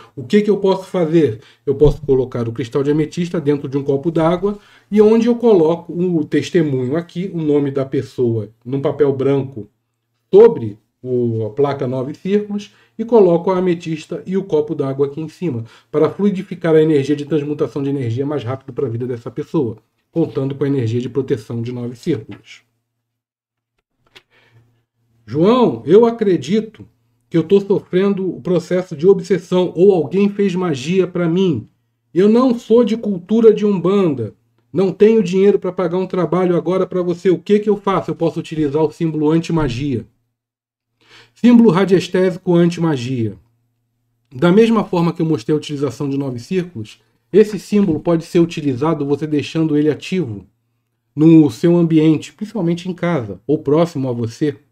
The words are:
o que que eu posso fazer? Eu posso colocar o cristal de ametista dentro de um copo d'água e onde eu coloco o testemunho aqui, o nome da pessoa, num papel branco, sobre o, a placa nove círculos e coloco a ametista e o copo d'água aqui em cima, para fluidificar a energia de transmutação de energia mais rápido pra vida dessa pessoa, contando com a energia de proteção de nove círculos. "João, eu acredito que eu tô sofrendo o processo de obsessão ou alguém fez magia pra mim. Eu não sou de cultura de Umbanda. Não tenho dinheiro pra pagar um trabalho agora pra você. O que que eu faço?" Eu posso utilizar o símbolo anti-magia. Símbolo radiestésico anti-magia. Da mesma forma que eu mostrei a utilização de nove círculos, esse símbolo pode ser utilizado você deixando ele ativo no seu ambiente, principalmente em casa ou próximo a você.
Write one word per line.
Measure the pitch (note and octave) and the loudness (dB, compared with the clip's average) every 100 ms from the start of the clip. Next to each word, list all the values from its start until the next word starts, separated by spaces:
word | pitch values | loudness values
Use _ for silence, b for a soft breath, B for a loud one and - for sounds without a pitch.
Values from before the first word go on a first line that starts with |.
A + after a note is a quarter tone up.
| B B | B B
o | |
que | A#2+ G#3 | 0 2
que | G#3 | 2
eu | F#3+ | 0
posso | F#3+ F#3 - | 0 -2 -4
fazer? | F#3 D#3 E3 C3+ A2+ b b - | -4 0 2 2 -2 b b -6
Eu | A#2 | 2
posso | D3 C#3+ | 2 2
colocar | - C3 A#2+ B2 A#2 | 0 0 0 -4 -6
o | |
cristal | A2+ A#2 D3 | -6 -4 -2
de | C#3 | 0
ametista | D3+ D3+ - F3 F3+ | 0 -2 -4 -6 -4
dentro | C#3 C#3+ C#3+ | 0 -2 -2
de | C#3 | -4
um | |
copo | C#3 C#3 E3+ | -2 -2 -2
d'água | E3 D#3+ F3 G3+ G#3 B B B | 0 0 0 -2 -6 B B B
e | G#3 | 4
onde | G#3+ A3+ A#3+ | 4 4 2
eu | A#3+ | 2
coloco | A#3+ G3 D#3 E3+ - | 4 4 4 0 -6
o | E3+ F3+ E3 | -4 -2 -2
testemunho | C#3+ D3+ - E3+ D3+ C3 B2 D#3 | 0 -2 0 0 0 -2 -2 -4
aqui, | E3 E3+ F#3 | -6 -8 -8
o | E3+ | -4
nome | D#3 D3 C#3+ | 0 0 0
da | C#3 C3+ | -2 -4
pessoa, | C#3 B2 - A#2+ A2+ G#2 _ | -4 -6 -2 -2 -2 -6 _
num | B2 C3+ | -8 -4
papel | D3 - C#3 | -2 0 0
branco, | B2 C3 C#3 A#2+ G#2+ G2+ _ _ _ _ _ _ | 0 0 -2 -4 -10 -16 _ _ _ _ _ _
sobre | F#3+ A#3 - A2 G2+ _ _ | 8 8 6 -6 -12 _ _
o, | B2+ B2 A#2+ A2+ A2 | -6 -2 -2 -2 -4
a | |
placa | B2 C#3+ C3+ C3 | -2 -2 -2 -6
nove | C3 C3 | -6 -8
círculos | D#3 F#3 G#3 G#3 G3+ - b b b | -8 -4 -2 -2 -8 -12 b b b
e | A3+ | 0
coloco | A#3 F3+ E3+ F#3 | 4 4 2 0
a | F#3 | 0
ametista | F#3 E3+ E3 D#3+ - F3 - | 0 -2 -4 -10 -8 -12 -6
e | F#3+ | -6
o | |
copo | G3 D3+ D3+ D3 | -2 -2 -2 -4
d'água | C3+ C3+ C#3 | -4 -2 -4
aqui | D#3 | -4
em | D#3 | -12
cima, | - F3 A#2 A2+ b b | -8 -6 -6 -8 b b
para | D3+ D#3 | -2 -2
fluidificar | - G3+ F#3+ - F3 E3 D#3+ | 0 -2 -2 -6 -6 0 4
a | |
energia | D#3 D3 C3+ C#3+ | 4 2 0 -4
de | C#3+ | -2
transmutação | D#3 C#3+ D3 C#3+ D3 | -4 -4 -4 -6 -4
de | C#3 | -4
energia | C#3+ A#2+ A#2 C#3 | -4 -4 -4 -4
mais | D3 | -6
rápido | A2+ C3 - | -6 -10 -10
pra | A#2 B2+ | -8 -6
vida | A#2 B2 | -6 -8
dessa | A#2 B2 | -8 -10
pessoa, | - - E3+ A#2+ - _ _ _ | -10 -6 -4 -4 -6 _ _ _
contando | E3+ D#3 C#3+ C3+ C3+ | -4 -4 -4 -6 -4
com | |
a | C#3+ | -2
energia | C#3 A2 A#2 | -2 -2 -2
de | B2+ | -4
proteção | C#3 C3+ B2+ - A#2+ | -4 -4 -4 -6 -8
de | A#2 | -8
nove | B2 A#2+ B2 | -8 -10 -10
círculos. | - B2 - G2 - - _ _ _ _ _ _ _ _ _ _ _ _ _ _ _ b b b b b b _ _ _ _ _ - | -6 -6 -8 -18 -20 -20 _ _ _ _ _ _ _ _ _ _ _ _ _ _ _ b b b b b b _ _ _ _ _ -10
"João, | D3 F#3 B3+ G#3 A2+ A#2 | 0 2 4 2 0 2
eu | G3+ A#3 | 4 4
acredito | A#3 G3+ E3 C3 A3 A3 - - _ _ _ _ | 2 0 0 0 -2 -4 -10 -20 _ _ _ _
que | E3 | -2
eu | |
tô | D#3+ G3 | 2 2
sofrendo | G3+ E3 - F3+ G3+ F#3 F#3 | 2 -2 -2 -2 0 -2 -4
o | D#3 | -6
processo | E3+ F3 E3+ F3+ F3+ C#3+ | -4 -2 -2 -4 -4 0
de | F3+ | 4
obsessão | F#3+ E3+ F3+ - F3+ F3+ D#3+ | 4 2 -2 0 -2 0 2
ou | G3 | 4
alguém | F3+ C3+ F#3 G3+ | 4 0 0 0
fez | G3+ G3+ F3 | 2 -2 0
magia | F3+ C3 C#3 F#3 F3+ | -2 -4 -2 -2 -2
pra | F3 F3 | -2 -2
mim. | F3 F#3+ B2 - _ _ _ _ | 0 0 -2 -6 _ _ _ _
Eu | E3 G#3 | 0 2
não | A#3 C4 A#3+ | 4 2 0
sou | - A#3 | 2 2
de | G#3 A3+ | 2 0
cultura | G#3 F3+ - A3 A3+ | -4 -6 -2 4 4
de | F#3 G#3 | 4 2
Umbanda. | F#3+ E3+ G3+ F3+ B2 G#2+ - _ _ _ | 0 0 0 0 -2 -6 -12 _ _ _
Não | D#3 F#3+ | -2 -2
tenho | F3 G#3 A3+ | 4 4 4
dinheiro | F3 F#3+ G3+ F#3+ | 2 2 4 2
pra | F#3 | 0
pagar | F3 F3 F3+ | -4 -4 -2
um | F#3 | -4
trabalho | F3+ D#3+ F3 F3+ F3 | -2 -2 0 0 0
agora | D3 F#3 F3+ | 0 -2 -2
pra | F#3 | -4
você. | F3 E3+ F#3+ | -4 -2 0
O | E3+ | 0
que | - G#3 | 2 0
que | G#3 | 2
eu | G3+ | -2
faço?" | G3+ F3+ - | 0 -2 -2
Eu | D#3 | -4
posso | E3 D#3+ | -4 -4
utilizar | - D#3 D3 D3 | -8 -4 -2 0
o | D3+ | -2
símbolo | - E3 D#3 D3+ | -2 -4 -2 0
anti-magia. | E3 E3 E3 C#3+ A2+ C#3+ A#2 G2 _ _ _ _ _ _ _ _ _ b b b | 0 0 -2 -2 -4 -4 -6 -8 _ _ _ _ _ _ _ _ _ b b b
Símbolo | b A#3 A#3+ A3+ | b 6 6 6
radiestésico | E3+ F#3 F3+ F3 F#3 F#3 F3+ F3+ | 4 4 2 0 0 -2 -2 0
anti-magia. | E3+ F3 E3+ E3 C#3 A#2+ B2+ A2 F2+ _ _ _ _ _ _ _ _ _ | 2 2 2 -2 -2 -4 -4 -4 -6 _ _ _ _ _ _ _ _ _
Da | B2+ F3 | -2 2
mesma | G3 A3+ A3+ | 6 4 2
forma | - F3 E3+ | 0 -2 -2
que | E3+ | -2
eu | D#3+ | -2
mostrei | D3 - | -2 -2
a | D3+ | -4
utilização | D3+ D3 C#3 - C#3+ | -4 -6 -6 -6 -4
de | C#3 | -4
nove | C#3 A#2+ | -4 -8
círculos, | A2 F#3 F3 A2+ G#2 - _ _ _ | -6 -6 -6 -8 -14 -16 _ _ _
esse | F#3 G#3 G3 | 2 4 0
símbolo | - G#3 G3 D3+ | -2 0 2 0
pode | F3 E3+ - | 0 -2 0
ser | F3 | 0
utilizado | E3 - C#3+ A#2+ D3+ D3+ C#3+ | 0 -2 -4 -2 -2 -2 -2
você | C#3+ D3+ | -4 -2
deixando | D3 C3 D#3+ D#3+ D3 | -4 -4 -2 0 0
ele | D3+ | 0
ativo | C#3 - F#3 C3+ G2+ - _ _ _ _ _ _ C#3 | -2 -4 -4 -4 -8 -14 _ _ _ _ _ _ 2
no | D#3 D#3+ D3 | 6 8 6
seu | - F3 F3 | 2 2 2
ambiente, | E3+ D#3+ D#3+ D3 - | 2 2 4 2 -2
principalmente | - G#3 A3+ E3+ E3+ F#3 | -14 -12 -6 -4 -4 -6
em | |
casa | F3 F3 D#3+ G#2+ F#2 - | -6 -4 -4 -6 -8 -4
ou | D3 | -2
próximo | C#3 D3+ E3 C#3 C3 | 0 0 0 -2 -6
a | |
você. | A#2+ A2+ - D3+ C#3 _ | -4 -6 -4 -4 -4 _